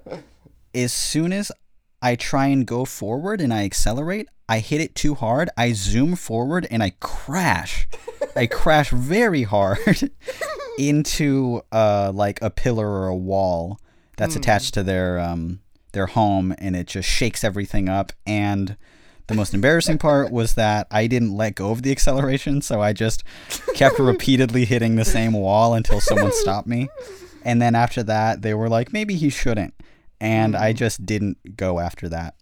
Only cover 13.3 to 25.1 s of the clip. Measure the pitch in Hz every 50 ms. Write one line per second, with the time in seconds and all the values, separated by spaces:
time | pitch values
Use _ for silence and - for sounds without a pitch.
13.3 | 95 98 95 92 87 82 85 92 107 - - _ _ _ _ _ - - 107 -
14.3 | 156 - - 120 107 98 - - - 107 95 95 95 92 92 90 90 87 85 85
15.3 | 85 85 82 85 90 98 - _ _ _ _ _ - 101 95 92 - 113 110 104
16.3 | 98 95 92 92 - - 92 95 92 90 85 - - 98 92 - - - 135 110
17.3 | - - - 107 92 101 98 - - 95 95 92 95 98 95 - - - - 104
18.3 | 107 104 104 101 101 98 98 104 104 - - - _ _ - - - - - -
19.3 | 110 107 101 - - 98 113 139 160 170 - 147 156 147 - 151 143 139 139 -
20.3 | 123 117 113 113 - 120 110 107 107 104 101 - - 110 113 117 127 123 117 107
21.3 | 98 104 110 110 101 - 95 104 117 120 123 135 135 - - 151 131 135 135 131
22.3 | 135 139 - 151 139 143 - - 131 104 104 104 107 - 113 110 - - - -
23.3 | - - - - - - - - - - 135 135 - - 135 127 123 - - 139
24.3 | 135 127 131 117 117 127 127 - 127 120 113 113 113 110 110 -